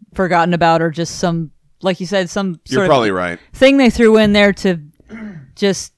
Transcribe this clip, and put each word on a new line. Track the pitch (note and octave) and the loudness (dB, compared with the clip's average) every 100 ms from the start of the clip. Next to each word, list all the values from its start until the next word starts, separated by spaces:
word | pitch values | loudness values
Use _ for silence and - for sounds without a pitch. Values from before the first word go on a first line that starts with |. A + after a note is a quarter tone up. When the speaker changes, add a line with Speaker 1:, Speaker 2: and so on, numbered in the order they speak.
| - | -14
Speaker 1:
forgotten | - F#3 E3+ E3 | -6 -2 0 0
about, | E3+ E3 E3 | 0 2 2
or | E3 | 0
just | D3+ E3 - | -4 -8 -4
some, | F3+ E3 D3+ _ _ _ | -4 -4 -8 _ _ _
like | F#3 F3 | -6 -6
you | |
said, | E3+ G3 F3 | -4 -4 -4
some | G3+ F#3+ D#3+ - | -4 -6 -8 -6
Speaker 2:
You're | D#3+ | -2
Speaker 1:
sort | F3+ | 2
Speaker 2:
probably | C3+ G#2+ | 2 2
Speaker 1:
of | F#2 | -2
Speaker 2:
right. | F2 F2 _ | -4 -8 _
Speaker 1:
thing | - C4+ C#4 | 2 4 4
they | B3 | 2
threw | - A3 A3 | 4 4 4
in | G#3+ | 4
there | G#3 G3+ | 4 2
to | F#3+ G3 E3+ D3 _ _ A3+ G#3+ E3 C3 | 0 -2 -4 -8 _ _ -18 -16 -18 -18
just | - G3+ F3+ - | -4 -4 -4 -8